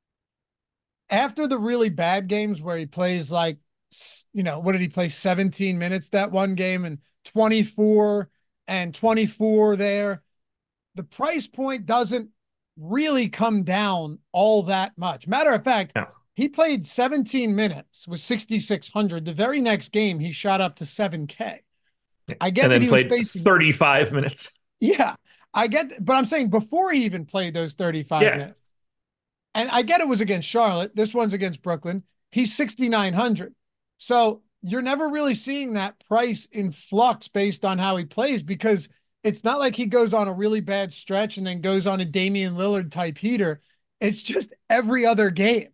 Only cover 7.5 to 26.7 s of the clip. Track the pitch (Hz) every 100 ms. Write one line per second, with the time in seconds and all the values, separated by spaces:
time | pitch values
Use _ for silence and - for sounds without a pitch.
7.5 | 220 214 - 214 214 208 208 190 _ _
8.5 | _ - 185 175 143 226 220 214 - 220
9.5 | 214 214 196 202 202 202 185 _ _ _
10.5 | _ _ _ _ 180 156 - 285 339 220
11.5 | - 269 262 175 233 214 240 220 _ _
12.5 | _ _ - 156 240 311 269 220 - 226
13.5 | 214 175 190 208 185 156 151 _ 180 214
14.5 | 214 180 190 196 - 170 131 156 247 311
15.5 | 220 254 226 185 - - _ _ - 285
16.5 | 294 320 269 147 - 254 294 220 262 233
17.5 | 202 214 143 - - - 170 - 233 -
18.5 | 220 - 190 - 208 208 165 160 160 226
19.5 | 294 240 202 - 208 214 165 165 156 208
20.5 | 190 185 - 151 - 202 160 147 - 220
21.5 | - _ _ _ _ _ _ - - 180
22.5 | 190 131 123 240 131 123 240 220 190 180
23.5 | 180 156 135 151 139 147 147 131 - -
24.5 | _ _ - 226 - 240 - _ _ _
25.5 | - 233 285 269 - 180 262 254 311 233
26.5 | 214 214